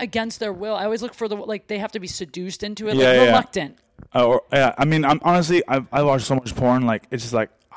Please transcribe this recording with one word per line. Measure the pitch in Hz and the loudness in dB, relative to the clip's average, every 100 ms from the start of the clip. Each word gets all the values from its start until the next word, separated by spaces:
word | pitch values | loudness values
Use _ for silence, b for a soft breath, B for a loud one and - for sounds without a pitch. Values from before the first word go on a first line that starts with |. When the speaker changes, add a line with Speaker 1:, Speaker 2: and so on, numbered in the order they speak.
Speaker 1:
against | 240 226 226 - | -6 -4 -6 -6
their | 220 | -8
will. | 180 208 | -6 -6
I | 208 | -4
always | 202 220 | -4 -4
look | 233 | -8
for | - 226 | -8 -6
the, | 208 | -6
like, | 214 214 - | -8 -10 -8
they | 208 | -8
have | 208 | -6
to | 220 | -8
be | 180 | -10
seduced | - 170 180 180 180 | -12 -10 -10 -10 -8
into | 208 208 214 | -10 -8 -2
it, | 135 | 2
Speaker 2:
Yeah, | 131 | 4
Speaker 1:
like, | 127 | 6
Speaker 2:
yeah. | 123 | 6
Speaker 1:
reluctant. | 113 117 147 143 - _ - - | 4 2 -6 -8 -12 _ -20 -6
Speaker 2:
Uh, | 127 120 | 0 2
or, | 123 - | 2 0
yeah, | 139 131 - | 2 2 2
I | |
mean, | 143 160 | 0 2
I'm | 143 143 | 2 2
honestly, | 165 180 160 175 - | 2 2 2 0 2
I've, | 135 123 | -4 -2
I've | 135 | 0
watched | 147 135 113 | 2 2 0
so | |
much | 135 123 | 0 0
porn. | 92 127 127 | 0 2 2
Like, | 123 107 - | 2 -2 -4
it's | 127 | -8
just | 117 | -4
like, | 117 107 _ _ | -2 -4 _ _